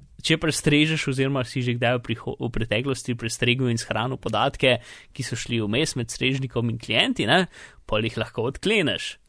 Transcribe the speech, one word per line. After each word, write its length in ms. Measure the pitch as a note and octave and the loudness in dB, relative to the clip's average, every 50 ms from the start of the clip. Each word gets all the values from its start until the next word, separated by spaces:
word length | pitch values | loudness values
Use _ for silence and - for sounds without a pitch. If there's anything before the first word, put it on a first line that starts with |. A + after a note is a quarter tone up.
| - - - | -20 -20 -14
če 220 | - - - D#3+ D#3+ | -4 0 0 2 2
prestrežeš 720 | - D#3 - - - D#3 D3 D3 D3+ D#3+ D#3+ D3+ - C#3+ | 2 0 0 2 2 4 6 6 6 4 2 0 -2 -2
oziroma 340 | B2+ C3 C3 C#3 C#3 C3 A#2+ | 0 0 2 2 0 0 -2
si 160 | - - C3+ | -2 -2 -2
že 140 | B2 B2 A#2+ | 0 0 0
kdaj 220 | A#2+ B2 A#2 B2+ A#2+ | 2 2 2 2 0
v 60 | - | 0
priho-, 320 | - A2+ - - - - | -4 -6 -4 -4 -8 -6
v 120 | - B2+ A#2 | -4 -4 -2
preteklosti 640 | - B2 A#2 - G#2 A2+ C3+ C#3 B2+ - - - | -2 -2 0 0 0 0 0 -2 -4 -4 -4 -6
prestregel 560 | B2 A#2+ A#2 A2+ - - B2 A#2+ B2 C3 C3 B2 | -4 -4 -4 -6 -4 0 2 2 2 2 2 0
in 80 | A#2 | 0
shranil 400 | A2+ - - - G#2+ A2+ C3 C3 | 0 -2 -2 -2 -2 -2 -4 -4
podatke, 600 | - - A#2 A2 G#2 A#2+ C#3+ - - - C3 A#2+ - - - - - - - | -6 -4 -2 0 2 2 0 2 2 4 4 4 2 0 -8 -20 -20 -20 -16
ki 140 | - - | -10 -8
so 140 | B2 - B2 | -8 -6 -6
šli 240 | A#2 - - B2 A2+ | -6 -4 -2 -2 0
vmes 320 | G#2+ G2+ G#2+ C3 D#3+ - - | 0 0 0 0 0 0 -2
med 120 | C3 A#2 - | -4 -4 -4
strežnikom 640 | - - - C3 C3+ C3+ C3+ A#2+ - A#2+ A#2 A#2 | -4 -2 0 0 0 0 -4 -4 -2 -2 -2 -2
in 60 | A2+ A#2+ | -2 -4
klienti, 480 | - - A2 B2+ G3+ C4 A#3+ - A#2+ | -4 -2 0 2 2 2 0 0 2
ne, 240 | G#2+ D3+ F#3 F3+ - - - - - - - | 4 4 4 2 0 -4 -14 -20 -20 -20 -14
pol 180 | - - A2 G#2+ | -6 -2 0 0
jih 160 | A2 A2+ - | 0 0 -2
lahko 320 | A2+ A2 - - B2 A2 A#2+ | -4 -6 -6 -4 -4 -4 -4
odkleneš. 680 | - - - F#3+ A3+ G#3+ E3 B2 F#2 D#2+ - - - - _ | -2 -2 0 2 2 2 2 2 0 -2 -4 -8 -10 -12 _